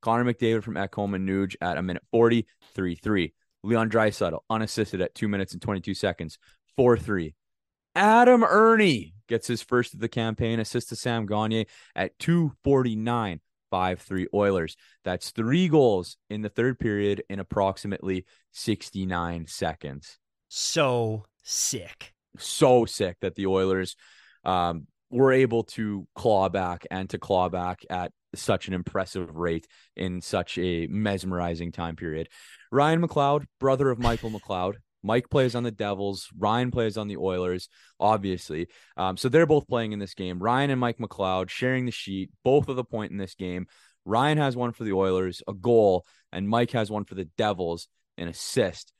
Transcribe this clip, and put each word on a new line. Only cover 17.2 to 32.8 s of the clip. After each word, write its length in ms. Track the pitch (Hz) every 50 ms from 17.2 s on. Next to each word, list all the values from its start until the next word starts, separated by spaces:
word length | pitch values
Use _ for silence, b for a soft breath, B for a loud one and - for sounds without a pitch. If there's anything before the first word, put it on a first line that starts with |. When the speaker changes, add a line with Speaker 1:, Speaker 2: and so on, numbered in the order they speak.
| - _
Speaker 1:
in 80 | 98 98
approximately 880 | 95 _ - 107 98 95 95 - - 104 98 - - 95 95 92 90 b b b b b _
sixty-nine 920 | - - - 107 - - - _ 95 95 92 92 87 85 85 87 85 82
seconds. 720 | 80 - - 95 82 78 - - 76 67 71 - - - _ _ _ _ _ _ _
Speaker 2:
So 760 | - - - - - 165 151 135 123 120 117 110 110 107 104 _ _ _ _
sick. 680 | - - - - - - 117 87 82 - _ - - _ _ _ _ _
Speaker 1:
So 480 | - - - - - 160 135 127 123 117
sick 320 | 110 - - 104 90 87 _ -
that 140 | 95 85
the 100 | - 98
Oilers, 500 | 95 95 95 95 95 95 95 92 90 - b b b b b b b b b b
um, 420 | - 92 90 87 87 85 85 73 _ _ _ _ _
were 240 | - 120 135 135 131
able 300 | 131 135 123 113 117 110
to 440 | - - - 110 107 104 98 - _ _
claw 320 | - - 120 107 98 95 95
back 380 | 87 98 92 90 87 85 - -
and 180 | - 95 95 92
to 100 | - 92
claw 300 | - - 101 90 90 90
back 360 | 85 90 90 90 90 - - -
at 220 | - 90 90 87 _ _ _ _ -
such 320 | - - - 110 92 -
an 80 | - 92
impressive 640 | 90 87 - - 98 95 92 - 98 90 82 78
rate 320 | 80 87 87 82 82 - b b b b b b
in 260 | - - 92 90 90
such 380 | 82 - - 98 85 - - -
a 300 | 87 92 87 82 82 -
mesmerizing 840 | - 104 107 104 101 95 87 92 90 87 87 85 85 80 85 87
time 240 | 80 - 87 85 82
period. 340 | 80 85 85 78 80 80 - B B B B B B B B -
Ryan 280 | 131